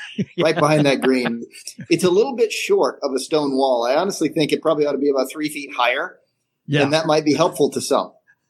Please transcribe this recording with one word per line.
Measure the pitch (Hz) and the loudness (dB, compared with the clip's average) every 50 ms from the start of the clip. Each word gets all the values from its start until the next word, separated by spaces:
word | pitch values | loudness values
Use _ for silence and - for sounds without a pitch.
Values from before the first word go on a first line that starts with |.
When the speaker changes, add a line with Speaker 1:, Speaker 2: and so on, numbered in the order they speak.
| - - - | -18 -10 -8
Speaker 1:
<laughs> | - - - - 175 | -8 -8 -6 -2 0
Speaker 2:
right | 156 165 156 | 0 2 2
behind | 165 151 147 156 151 143 | 2 2 2 4 4 4
that | 139 131 - | 2 2 2
green. | - 131 131 127 120 117 117 117 120 - - - - - - - 131 - | 2 0 2 2 0 -2 -4 -6 -10 -14 -18 -20 -20 -18 -18 -10 -4 -2
It's | 165 160 185 | 0 2 2
a | 180 | 4
little | 175 208 247 277 247 | 4 4 2 2 0
bit | 233 233 214 | 0 -2 -2
short | - - - - 202 190 147 123 - - | -2 -4 -2 0 2 2 2 0 -2 -4
of | 143 135 | -6 -4
a | 131 127 | -4 -4
stone | - - 156 151 143 139 131 | -4 -2 -2 0 0 0 0
wall. | 131 135 135 127 117 117 | 2 2 2 2 2 2
I | 120 139 | 2 2
honestly | 160 190 202 - - 165 143 | 2 0 -2 -2 -2 -2 -2
think | - 160 147 127 | 0 0 0 0
it | 151 147 | 0 0
probably | - 160 160 151 147 | 0 0 0 0 0
ought | 147 | 0
to | 139 131 | 0 0
be | 143 143 | 0 0
about | 135 135 131 - | 0 0 -2 -2
three | - 156 151 147 | -4 -8 -8 -8
feet | 151 147 139 139 - | -8 -8 -12 -8 -4
higher, | 127 120 120 127 143 170 185 - _ _ _ _ _ _ _ _ _ _ | -2 0 0 0 -2 -4 -8 -10 _ _ _ _ _ _ _ _ _ _
Speaker 1:
Yeah. | 139 143 147 | -2 0 0
Speaker 2:
and | 139 139 | 2 2
that | 151 160 160 | 0 0 2
might | 160 151 156 151 | 2 2 2 2
be | 156 135 | 2 2
helpful | 147 170 180 - - 143 127 | 2 2 0 2 0 0 0
to | - 127 | 0 -2
some. | - - 139 104 92 - - _ _ _ _ _ _ | -2 0 0 0 0 -2 -8 _ _ _ _ _ _